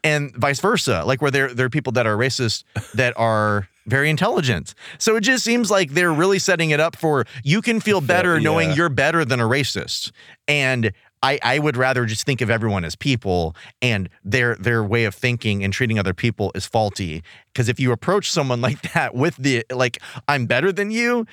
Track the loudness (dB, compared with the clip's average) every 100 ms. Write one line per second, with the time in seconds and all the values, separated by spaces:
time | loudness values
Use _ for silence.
0 | 0 0 -2 -2 -2 0 0 0 0 0
1 | 0 0 0 0 0 0 -2 -2 0 0
2 | 2 2 0 0 -2 -4 -8 -10 -4 0
3 | 0 2 2 2 2 0 -4 _ -2 0
4 | 2 0 0 0 0 -2 -4 -14 -20 -4
5 | 0 2 2 0 2 0 2 2 2 2
6 | 2 2 2 2 2 2 2 2 0 0
7 | 0 0 -2 -4 0 0 2 0 2 2
8 | 2 2 2 2 2 2 2 2 2 2
9 | 2 2 0 0 2 2 0 -4 -6 -8
10 | -8 -14 -20 -8 -2 0 2 0 -2 -4
11 | _ _ 0 0 0 2 2 2 0 0
12 | -2 -2 -2 -2 0 0 0 0 -2 -4
13 | -2 0 0 0 -2 -6 -18 -4 -2 0
14 | -4 -10 -2 0 0 0 0 0 0 0
15 | 0 -2 -2 0 -2 -2 -2 0 0 0
16 | 0 -2 -2 -2 -4 -4 -4 -2 -2 -4
17 | -8 -8 -12 -20 _ -2 -2 0 0 0
18 | 0 0 0 -2 -2 0 -2 -4 -4 -2
19 | -2 0 -2 0 0 0 -2 -2 -2 -2
20 | -12 -8 -2 0 0 2 0 0 -2 -2
21 | 0 0 -2